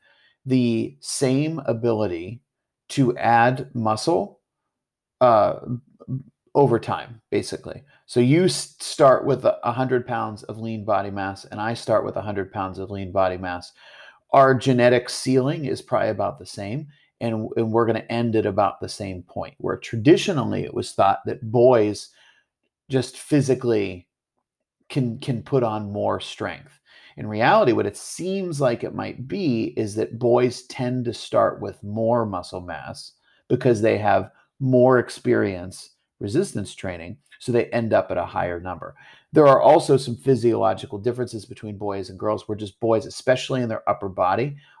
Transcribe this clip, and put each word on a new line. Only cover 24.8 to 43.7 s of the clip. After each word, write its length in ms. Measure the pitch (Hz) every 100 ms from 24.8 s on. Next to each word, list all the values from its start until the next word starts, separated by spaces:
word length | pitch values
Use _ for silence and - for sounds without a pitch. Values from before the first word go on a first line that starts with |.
| -
can, 300 | 143 123 110
can 240 | - 117
put 200 | - 139
on 300 | 117 107 101
more 280 | 104 104 98
strength. 580 | - - 98 76 - _ _ _ - -
In 100 | 107
reality, 440 | 107 127 202 131
what 140 | 107 101
it 100 | -
seems 640 | - - 175 196 180 143
like 220 | 135 117
it 120 | -
might 340 | - 104 - 127
be 380 | 190 170 117 107 -
is 180 | 107
that 240 | 107 - 117
boys 440 | 123 120 123 120
tend 420 | - - 123 127
to 100 | 120
start 460 | - - 113 104 -
with 220 | 101 -
more 440 | 101 107 113 120 110
muscle 340 | 92 87 92
mass 520 | 87 76 65 - - _ _ _ -
because 320 | 127 - 110
they 180 | 110 104
have 320 | 104 98 98 _ _ -
more 380 | 131 127 127 127
experience 920 | 120 - 123 113 104 92 90 - - _ _ -
resistance 540 | 104 131 196 107 95
training, 420 | - 95 87 82 - _ -
so 140 | -
they 140 | 117 -
end 260 | 120 113
up 180 | 104 -
at 60 | 85
a 60 |
higher 360 | 90 92 90 87
number. 340 | 92 90 - - - - _
There 140 | 151 143
are 140 | 135
also 360 | - 156 - 139
some 200 | 123 117
physiological 800 | 135 123 117 110 104 101 104 104
differences 460 | 113 120 120 110
between 320 | - 131 107 98
boys 320 | 104 98 95
and 100 | 95
girls, 300 | 107 107 -
where 80 | 101
just 240 | 104 -
boys, 240 | 113 113 -
especially 560 | - - 127 - 131
in 60 |
their 200 | 120